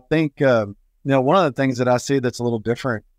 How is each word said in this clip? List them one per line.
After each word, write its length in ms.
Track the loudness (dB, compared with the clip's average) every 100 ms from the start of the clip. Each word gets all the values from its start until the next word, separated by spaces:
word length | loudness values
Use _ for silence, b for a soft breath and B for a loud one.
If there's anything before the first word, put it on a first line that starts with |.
| 0
think, 320 | -2 -2 0
uh, 240 | 2 2 0
you 400 | -8 _ _ 0
know, 100 | 0
one 160 | 4 2
of 60 |
the 180 | 2 0
things 180 | -2 0
that 100 | 0
I 80 | 0
see 240 | 0 0
that's 180 | 0 -4
a 60 |
little 160 | -4 -4
different, 440 | -4 -4 -4 -6 -10